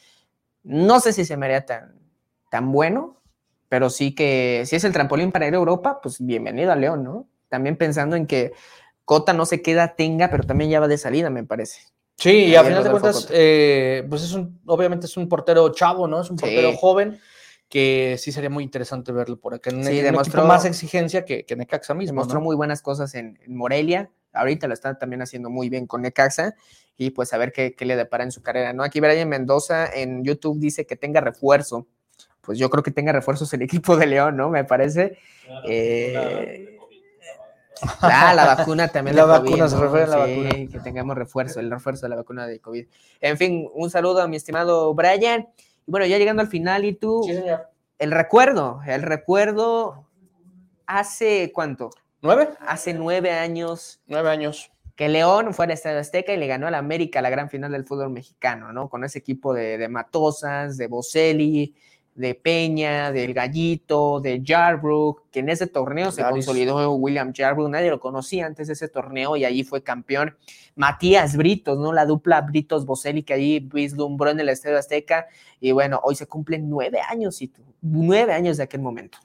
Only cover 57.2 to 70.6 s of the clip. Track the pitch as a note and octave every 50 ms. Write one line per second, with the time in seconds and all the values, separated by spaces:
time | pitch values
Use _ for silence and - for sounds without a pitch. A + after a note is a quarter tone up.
57.2 | B2 B2+ C3 C3+ C#3+ C#3+ - C#3 C#3 C#3+ C#3+ C#3 C3+ C3+ C#3+ C#3 C3+ C3+ C3 A#2+
58.2 | C3 _ _ _ - B2+ A#2+ A#2 A2 A2 A2+ B2 C3+ C3+ - A#2+ B2+ C#3 - C#3
59.2 | - - C3+ C3 - C#3 B2+ A#2+ A2+ A2 A2 A2 A2+ A2+ A#2 A#2+ A#2 - - E3
60.2 | D#3 D#3 D3 - - D3 C#3+ C#3+ C#3+ C#3+ C#3 C3 A#2+ A2+ A#2+ A#2+ B2 - - D#3+
61.2 | D#3+ D#3+ D#3 D#3 D3+ D3+ D#3 D3 D3 D3 _ _ _ _ _ _ _ _ _ -
62.2 | B2+ C3 - - - E3 E3+ E3 E3 D#3+ D#3+ D#3 D3+ D3+ D3 D3 C#3+ C#3+ C3+ C3
63.2 | B2 B2 B2 B2+ B2 C3 C#3+ D#3+ E3 E3 E3 D#3+ _ - D#3 D3 D3 D3 C#3+ C#3+
64.2 | C#3 C3+ B2+ B2+ C3 C#3 D#3+ E3+ E3+ F3 E3+ D3 D3+ D3+ D3+ D3+ D3+ D3+ D3 -
65.2 | _ _ - C3+ C3 D3 E3 E3 F#3 F3 - C#3+ B2+ C3+ C#3+ D#3+ F#3 F#3+ - -
66.2 | C3 B2 C3 C3+ C3 C#3 C3 B2+ B2+ B2+ C#3 C#3+ D3 D3 C#3+ C3+ C3 C#3 C#3 C#3+
67.2 | C3 C3 B2+ - C#3 C3+ C#3+ D3+ D3+ D3 C#3+ D#3 F3 F3 D3+ C3 - C3 C3+ C3+
68.2 | B2+ - F#3+ F#3 E3 D#3+ D3+ D3+ D3+ D3+ D3+ D3 D#3+ D#3 - C3+ B2+ C3 C3+ C3
69.2 | C3 C#3+ D3+ D3 C3+ B2 B2 C3 C3 C3 C#3 C#3 C3+ - B2+ B2 A#2 - C3+ C#3
70.2 | D3+ D#3 - _ _ - - -